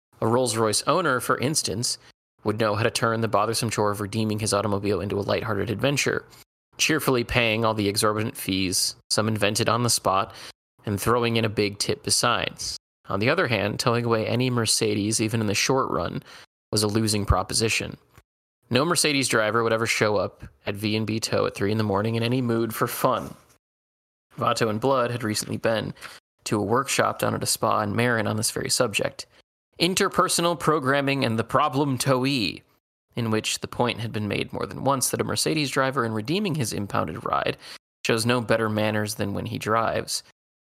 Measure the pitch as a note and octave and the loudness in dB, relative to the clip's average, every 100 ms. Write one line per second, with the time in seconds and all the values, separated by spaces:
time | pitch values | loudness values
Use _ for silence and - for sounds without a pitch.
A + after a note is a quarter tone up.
0 | _ _ A2+ A#2+ B2 A2+ A2 G#2 - D#3 | _ _ 2 2 2 2 2 2 0 2
1 | E3 B2+ - C3 B2+ D#3 - F#2 B2 - | 2 0 0 0 0 0 -2 -2 -4 -6
2 | - _ _ _ G#2+ G#2+ A2 G#2 A#2 - | -10 _ _ _ -4 0 2 2 2 2
3 | A#2 A2+ A2+ G2+ A2 A2 A#2 A2 G#2 G2+ | 0 0 2 2 2 0 -2 0 0 0
4 | G#2 A2 A2 G#2+ G#2 G2+ G#2 G2+ G2+ G2 | -4 -2 -2 0 0 0 0 0 0 0
5 | G2+ G2+ G2 G2 A2 G2+ G2 A2+ C3 C#3+ | 0 -2 0 -2 0 -2 -2 0 0 0
6 | - - - - - _ _ - - D3+ | 0 -2 -6 -20 -20 _ _ -4 0 0
7 | - B2+ A#2 B2 A#2 A2 A2+ A2 G2+ G#2 | 2 0 2 2 2 2 2 2 0 2
8 | G#2+ G#2+ A2 - - F#2+ F#2+ F#2+ - - | 0 0 -4 -6 -4 0 0 0 -2 -6
9 | _ - G#2+ A2 G2+ G#2+ A2+ A2+ A#2+ - | _ -2 0 0 0 2 2 2 2 0
10 | - F#2+ A2 - - - _ _ - G2 | 2 0 -2 -8 -18 -20 _ _ -6 -2
11 | A2+ A#2+ A#2 A#2 A2 G#2 G#2 G#2 - - | 2 2 2 2 0 0 -2 -2 -4 -4
12 | - - B2 G#2+ - - - - _ _ | 0 0 2 0 -2 -6 -10 -10 _ _
13 | - G2 A2+ E3+ D3 A2 G2+ A#2+ - A#2 | -6 0 2 2 2 0 0 0 0 0
14 | A#2 A2+ G#2+ A#2 B2+ A#2+ A2 - A2 G#2+ | 0 0 0 0 0 0 0 0 0 0
15 | G#2 A2 A2 A#2 G#2+ G#2 - C3+ A#2+ - | 0 0 0 0 0 0 2 0 0 -2
16 | E2+ - - - - _ _ A2 G#2 G#2+ | -2 -6 -12 -20 -20 _ _ -2 0 0
17 | A2 G#2+ G2 F#2 - - A2 - - - | 0 0 2 0 0 -2 0 -2 -4 -12
18 | _ - _ _ _ _ _ A#2+ D#3+ E3+ | _ -20 _ _ _ _ _ 0 2 2
19 | D#3 C#3 B2 A#2+ G#2+ A2+ A2+ A2+ A2+ - | 2 0 2 2 2 2 2 2 0 2
20 | A2 G2+ G2+ - - _ - G2+ G#2+ G#2+ | 2 2 0 -6 -20 _ -8 -4 -2 0
21 | A2 A2 - G#2 G#2 - G2+ A2 G#2+ G2 | -2 -2 -2 0 0 0 0 0 0 0
22 | A2 A#2 A#2 C3 A#2+ A#2 A#2 A2 A#2+ - | 0 0 0 0 0 0 -2 -2 -2 0
23 | C3+ A2+ - - _ _ _ _ _ _ | 0 0 -4 -14 _ _ _ _ _ _
24 | _ _ _ - A#2 A#2 A2+ G#2+ C3+ C3+ | _ _ _ -2 0 2 0 2 2 2
25 | A#2+ A#2+ A2+ G#2+ - A2 A2+ A2 G2 - | 0 -2 -2 -4 -4 -2 0 0 -2 -8
26 | - - _ _ - A2 G2 A#2+ C3+ - | -16 -20 _ _ -4 -2 2 0 2 0
27 | G#2+ A2 A2 A2 G#2+ - A2 G#2+ G#2+ G2+ | 0 2 -2 0 -2 0 0 2 0 2
28 | B2 A2+ G#2+ G#2+ G#2+ - - - A#2 G2+ | 2 2 0 0 -2 -4 -2 0 0 0
29 | - - - _ _ _ _ - E3+ F#3 | -4 -6 -18 _ _ _ _ 0 0 2
30 | G3 - F3+ - E3+ E3+ - D#3 C3 C#3+ | 2 2 2 2 2 2 2 2 2 2
31 | C#3 C#3 B2 A2 A2 B2+ D3+ C3+ D3 B2+ | 2 0 0 0 0 0 0 0 0 0
32 | C#3 C3 C3 C#3 F#2+ G1+ _ _ _ _ | 2 2 2 0 -2 -4 _ _ _ _
33 | _ - A2+ A2 - - - - A#2+ - | _ -4 0 0 0 -6 -8 -2 -2 -2
34 | A2+ A2 G#2 G2+ - - G#2 - C3 C#3 | -6 -4 -2 -2 -4 -6 -8 -4 -2 0
35 | - A2+ G#2+ G2+ D3+ D#3 C#3 C#3 C3 C3+ | -2 -2 -2 -2 0 0 0 0 0 0
36 | A#2 A2 G#2+ F3+ G#3 D#3 G#2+ - G2+ G#2+ | -2 -2 -2 -2 0 -2 -2 -4 -2 -2
37 | G2+ E2 - C#2 - - - - _ _ | -2 -6 -2 0 -2 -4 -12 -20 _ _
38 | - A#2 A2+ B2 A2 A2+ A2 G#2+ G#2+ G#2+ | -2 0 2 0 2 0 2 0 0 0
39 | G#2 G#2+ G2+ F#2+ F#2+ A2 - A2+ A2+ - | -2 -4 -4 -4 -6 -6 0 0 0 -2
40 | - - - _ _ _ _ | -4 -8 -10 _ _ _ _